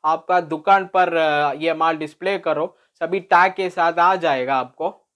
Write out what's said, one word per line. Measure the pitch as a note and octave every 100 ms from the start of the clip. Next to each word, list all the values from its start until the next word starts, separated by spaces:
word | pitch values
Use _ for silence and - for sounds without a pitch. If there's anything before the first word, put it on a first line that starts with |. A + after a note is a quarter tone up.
| D#3
आपका | E3 - F3+
दुकान | E3 D#3 F3 G3 F#3+
पर, | F#3+ F3+
अ, | E3 D#3 D3 D3
ये | C#3 D#3+
माल | D#3+ D#3+ D#3
डिस्प्ले | D3+ - F#3 G3
करो, | - D3+ E3+ _ _ _
सभी | E3 F#3+
टैग | F#3 F3 F#3
के | F#3 F#3
साथ | F3+ E3+
आ | E3+ F3 F#3+
जाएगा | E3 C3+ B2+ C3+
आपको। | B2+ _ E3 G3 _